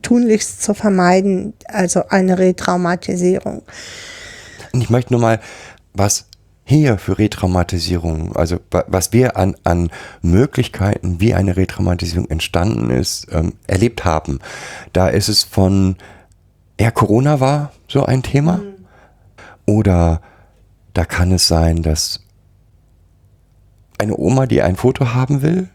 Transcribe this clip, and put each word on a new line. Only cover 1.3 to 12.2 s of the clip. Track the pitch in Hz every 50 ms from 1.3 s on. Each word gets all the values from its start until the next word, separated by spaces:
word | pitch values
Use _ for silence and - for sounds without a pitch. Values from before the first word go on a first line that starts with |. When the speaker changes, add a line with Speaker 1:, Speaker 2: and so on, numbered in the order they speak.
| 190 185 196 208 - _ -
Speaker 1:
also | - 214 214 185 175 - 185 175 -
eine | - 196 185 185 185
Retraumatisierung. | 180 185 185 180 - - - 180 180 185 170 180 170 - - - 180 175 180 190 - - 202 - - - - - - - - - - - - - - - - - - - - - - - -
Speaker 2:
Und | - 131
ich | 117 -
möchte | 110 127 123 - 123
nur | 120
mal, | 117 113 113 107 - - - - - - - - _ _ _
was | - 98 104 - - - _ - _ _ _ _ _ _
hier | - 135 156 151 135 110 92
für | - - -
Retraumatisierung, | - 107 104 - - - 92 90 90 87 - - 87 87 95 90 87 82 82 80 78 80 90 -
also | - 85 82 87 85 - _
wa-, | - 90 -
was | - 95 92 92 -
wir | - 117 127 123 -
an, | - 92 98 - - _
an | - 87 87 85 82 - - - - - -
Möglichkeiten, | - 85 85 98 127 - - - 123 - - - 95 101 104 - - 92 90 85
wie | 95 117 -
eine | 90 95 101 92
Retraumatisierung | 92 95 - - - 95 90 87 87 - 85 85 90